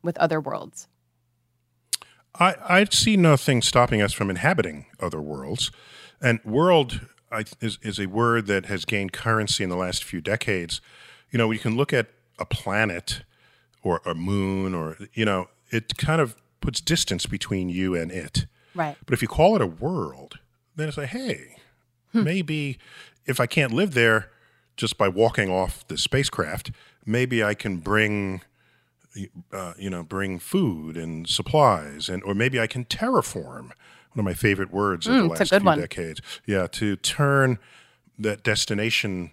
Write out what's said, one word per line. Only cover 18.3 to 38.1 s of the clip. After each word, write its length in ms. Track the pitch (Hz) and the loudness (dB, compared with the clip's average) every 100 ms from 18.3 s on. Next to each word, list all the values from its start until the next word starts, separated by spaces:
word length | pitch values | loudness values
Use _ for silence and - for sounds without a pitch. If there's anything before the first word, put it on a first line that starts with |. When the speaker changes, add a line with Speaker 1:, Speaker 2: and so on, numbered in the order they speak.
| - - _ _ | -4 -6 _ _
Speaker 1:
Right. 220 | 175 156 143 | -6 -6 -6
Speaker 2:
But 80 | - | -4
if 60 | 127 | -2
you 60 | 120 | -2
call 260 | - 170 214 | 4 4 4
it 60 | |
a 40 | 101 | 0
world, 720 | 82 127 180 80 - - - _ _ _ 156 | -4 -6 -4 -6 -8 -20 -20 _ _ _ -10
then 120 | 156 | -8
it's 80 | 143 | -6
like, 100 | 139 | -8
hey, 460 | 226 269 - 131 - _ _ _ _ _ | -8 -6 -8 -10 -20 _ _ _ _ _
Speaker 1:
Hmm. 120 | 233 | 0
Speaker 2:
maybe 540 | 180 190 156 156 143 127 - - - _ | 0 0 -2 -4 -4 -8 -14 -20 -20 _
if 160 | - 135 | -4 0
I 60 | 123 | 2
can't 260 | - 135 | 2 2
live 220 | 117 202 | 2 2
there 360 | 127 117 110 107 _ _ _ _ - | 6 6 6 2 _ _ _ _ -4
just 220 | 113 - | -4 2
by 100 | 98 | 2
walking 420 | 92 113 - 98 | 6 4 4 0
off 360 | 92 92 - - | 2 0 -4 -10
the 80 | - | -4
spacecraft, 760 | - 131 139 - 78 87 - - _ _ - | 0 0 0 -2 -2 -4 -10 -14 _ _ -2
maybe 360 | 117 127 120 | 0 2 2
I 120 | 104 | 2
can 240 | 104 110 90 | 0 -4 -4
bring, 640 | 80 107 107 104 98 95 - _ _ _ _ _ _ 104 95 87 - | 0 2 4 2 -4 -6 -12 _ _ _ _ _ _ -14 -14 -14 -14
uh, 220 | 98 90 82 | -10 -10 -8
you 100 | 98 | -8
know, 140 | 87 | -8
bring 360 | 80 95 98 90 | -6 -6 -4 -6
food 600 | - 202 156 82 78 80 | -4 0 0 -2 -8 -8
and 280 | 82 80 82 | -8 -8 -6
supplies, 840 | - - 156 139 92 73 71 - | -6 0 4 4 4 -4 -12 -8
and, 120 | 90 | -6
or 120 | 98 | -4
maybe 260 | 101 123 131 | 0 0 0
I 60 | 113 | -2
can 180 | 123 | -4
terraform, 840 | 123 - 233 240 - 98 123 117 - - _ - _ | -6 -4 0 0 0 -8 -12 -16 -18 -20 _ -20 _
one 60 | - | -4
of 60 | 101 | -2
my 80 | |
favorite 360 | 85 110 98 95 | 2 2 2 -2
words 360 | 95 101 90 214 | 0 0 0 2
of 80 | |
Speaker 1:
Mm, 140 | 254 175 | 4 4
Speaker 2:
the 40 | |
Speaker 1:
it's 80 | 82 | 2
a 20 | |
Speaker 2:
last 60 | 196 | 4
Speaker 1:
good 80 | 190 | 4
Speaker 2:
few 40 | 196 | 4
Speaker 1:
one. 140 | 151 | 2
Speaker 2:
decades. 400 | 87 - 82 78 - - | -2 -6 -8 -8 -14 -14
Yeah, 220 | - 98 87 | -2 -2 -2
to 240 | - 104 98 | -2 -2 -2
turn 640 | - - 143 139 131 120 _ - _ _ _ | -4 0 2 4 4 0 _ -20 _ _ _